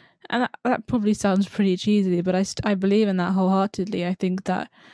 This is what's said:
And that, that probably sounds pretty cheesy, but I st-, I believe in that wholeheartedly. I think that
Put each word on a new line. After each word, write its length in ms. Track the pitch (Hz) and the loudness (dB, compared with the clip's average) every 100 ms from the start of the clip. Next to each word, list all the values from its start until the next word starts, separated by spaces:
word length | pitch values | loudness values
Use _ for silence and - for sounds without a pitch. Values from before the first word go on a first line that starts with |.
| - _ - | -20 _ -6
And 140 | 240 | -4
that, 80 | 247 - | -4 -4
that 240 | 240 240 - | -4 -4 -2
probably 260 | 247 208 | -2 0
sounds 360 | 208 202 190 185 | 0 2 2 0
pretty 260 | - 196 180 | 0 0 0
cheesy, 440 | 208 208 190 175 | 2 2 2 0
but 140 | 185 185 | 0 0
I 80 | |
st-, 220 | 196 - 214 | -2 -2 -2
I 100 | 190 | 0
believe 320 | 196 208 208 | 2 2 2
in 100 | 185 | 0
that 160 | 175 | 0
wholeheartedly. 720 | 190 185 190 196 - 190 180 175 | 2 2 2 0 -2 -4 -4 -4
I 80 | |
think 300 | 185 185 185 - | -2 -2 -2 -4
that 240 | 185 - _ - | -4 -6 _ -20